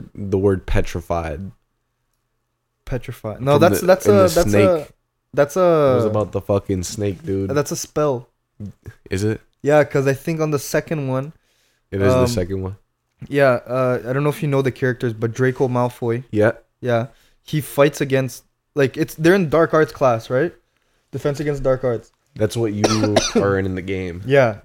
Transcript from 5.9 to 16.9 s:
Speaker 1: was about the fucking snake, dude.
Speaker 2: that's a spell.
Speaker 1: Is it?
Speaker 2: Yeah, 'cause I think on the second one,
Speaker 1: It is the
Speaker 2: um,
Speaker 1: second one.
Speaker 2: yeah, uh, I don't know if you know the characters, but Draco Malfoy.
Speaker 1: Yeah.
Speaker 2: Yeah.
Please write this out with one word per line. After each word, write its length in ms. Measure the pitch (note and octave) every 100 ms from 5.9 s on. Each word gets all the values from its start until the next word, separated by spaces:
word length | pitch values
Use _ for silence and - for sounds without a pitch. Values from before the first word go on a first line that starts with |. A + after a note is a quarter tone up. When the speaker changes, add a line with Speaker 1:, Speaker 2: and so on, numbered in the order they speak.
| B2
Speaker 1:
was 100 | A2
about 260 | G#2+ G2
the 80 | G2+
fucking 420 | - G2+ - F#2+
snake, 400 | F2 - G2+ E2+
dude. 260 | - G2 G2
Speaker 2:
that's 220 | C#3+ C#3+
a 40 | F3
spell. 540 | - - D3+ B2 B2 _ _ - G#2 - - - -
Speaker 1:
Is 140 | F#2+
it? 180 | G#2+ A2 _ _
Speaker 2:
Yeah, 220 | C#3 D3+ C#3+
'cause 200 | D3 C3+
I 60 |
think 280 | C3+ - D#3+
on 100 | D#3
the 80 | C#3+
second 480 | - D#3 - D#3+ C3+
one, 240 | C3 C#3+ - _ _ _ _ -
Speaker 1:
It 100 | G2
is 120 | G2
the 60 | B2+
Speaker 2:
um, 60 | B2
Speaker 1:
second 340 | A#2 F2+ F#2+
one. 140 | F#2+ G#2 _ _ _ - B2+
Speaker 2:
yeah, 300 | C#3+ C#3 B2 -
uh, 360 | B2+ B2+ B2 A2+
I 40 |
don't 100 | C3+
know 60 | D3
if 120 | C#3+
you 60 | D3+
know 120 | C#3
the 100 | C3+
characters, 420 | - C3 A#2+ B2+
but 200 | A2 A#2
Draco 340 | A2+ C3 B2+ C3
Malfoy. 560 | B2 B2 - A#2+ A#2 C3
Speaker 1:
Yeah. 200 | G#2 G#2+ - _ _
Speaker 2:
Yeah. 260 | B2